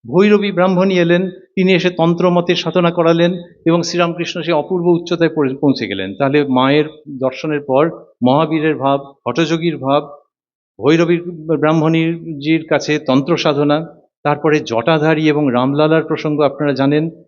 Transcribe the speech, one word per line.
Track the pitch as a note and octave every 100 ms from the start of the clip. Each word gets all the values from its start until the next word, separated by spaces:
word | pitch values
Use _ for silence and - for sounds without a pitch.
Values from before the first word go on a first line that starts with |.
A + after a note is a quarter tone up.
| A2+
ভৈরবী | D#3 G#3 G#3 G3+
ব্রাহ্মণী | F3 F#3 F3+ G3 F3+
এলেন, | E3+ F3 F#3
তিনি | - - - F#3
এসে | F3+ F3+
তন্ত্রমতে | F3+ E3 E3+ F3+ F3 F3
সাধনা | E3+ D#3+ F3+ E3+
করালেন | E3+ E3 E3 F3 F3+ - - E3+
এবং | E3+
শ্রীরামকৃষ্ণ | - F3 E3+ E3+ E3 F3+
সেই | D#3+
অপূর্ব | D#3 C#3+ F#3 F3
উচ্চতায় | E3+ E3+ E3+ E3 D#3 C3+ C#3
পৌঁছে | D3 B2+ G#2+
গেলেন। | F#2+ F#2+
তাহলে | G2 C#3 D3
মায়ের | C3 B2+ C3 D3 D3+ - -
দর্শনের | C3+ C3 - D#3 D3
পর | C#3 C3 E3 - - _ B2
মহাবীরের | C#3 D#3+ D#3+ D#3 C#3
ভাব, | C3+ C#3 C#3 - A#2
হঠযোগীর | B2 E3 E3 E3+ D3
ভাব, | C3 D3 D3 - _ _ _ _ _ -
ভৈরবী | A#2 E3 E3+ E3+ F3 E3 D#3 D3+
ব্রাহ্মণীজির | D3+ D#3+ D#3 E3 E3 E3 E3 D3 D3 D#3+ D#3+
কাছে | D3 D3 D3+
তন্ত্র | D3 C3 C#3 E3
সাধনা, | D#3+ C#3+ D3 D3 D#3+ - _ _
তারপরে | C#3+ D3 D#3 D3+
জটাধারী | A2+ A#2 A#2+ D#3+ D#3 D#3 D#3
এবং | D3 D3
রামলালার | B2 C3 C#3+ D#3 D#3+
প্রসঙ্গ | D#3+ D3+ D#3 D3
আপনারা | C#3 - D3
জানেন। | C3 C#3 D3 D#3+ -